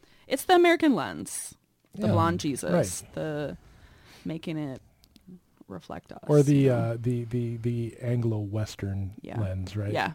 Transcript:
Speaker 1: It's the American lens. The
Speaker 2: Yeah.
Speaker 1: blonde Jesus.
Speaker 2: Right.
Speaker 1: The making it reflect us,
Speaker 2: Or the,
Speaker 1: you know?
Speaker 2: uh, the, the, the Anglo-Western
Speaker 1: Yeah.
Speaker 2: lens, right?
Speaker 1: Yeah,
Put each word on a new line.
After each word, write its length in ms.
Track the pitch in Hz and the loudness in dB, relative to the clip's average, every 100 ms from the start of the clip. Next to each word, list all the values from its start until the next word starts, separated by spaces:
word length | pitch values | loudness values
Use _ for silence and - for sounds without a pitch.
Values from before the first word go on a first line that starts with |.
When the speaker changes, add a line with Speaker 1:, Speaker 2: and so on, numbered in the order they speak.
| _ _ - | _ _ -4
Speaker 1:
It's 180 | 269 | -2
the 100 | - | 6
American 400 | 359 349 330 311 | 8 8 6 4
lens. 600 | 208 117 80 - - - - _ _ _ | 4 0 -6 -10 -10 -12 -16 _ _ _
The 120 | 98 107 | -4 2
Speaker 2:
Yeah. 60 | |
Speaker 1:
blonde 260 | - 165 175 | 4 4 0
Jesus. 320 | 156 123 - | -2 -4 0
Speaker 2:
Right. 440 | 175 104 - - | 2 2 -4 -10
Speaker 1:
The 420 | - 156 147 147 180 - - - - - - - | -8 -6 -6 -6 -10 -18 -20 -20 -20 -20 -14 -10
making 320 | 160 180 156 | -8 -6 -6
it 220 | 147 127 - _ _ - - 180 _ - - | -6 -10 -16 _ _ -20 -20 -20 _ -20 -18
reflect 440 | 190 - - - | -16 -14 -14 -14
us, 80 | - - | -8 4
Speaker 2:
Or 140 | 147 | 6
the, 120 | 143 | 6
Speaker 1:
you 140 | 143 135 | 6 4
know? 80 | 120 | 4
Speaker 2:
uh, 200 | 113 117 | 0 -2
the, 240 | 120 120 | -2 -4
the, 320 | 117 120 120 117 | -4 -4 -4 -4
the 400 | 117 120 117 - | -4 -4 -6 -6
Anglo-Western 1120 | 117 120 117 107 104 107 107 - 101 98 95 - | -4 -2 0 -2 -4 -4 -6 -6 -6 -4 -6 -10
Speaker 1:
Yeah. 180 | - 104 | -10 -6
Speaker 2:
lens, 340 | 98 95 92 101 | -4 -4 -6 -6
right? 140 | 104 | -4
Speaker 1:
Yeah, 220 | 110 104 | -2 -4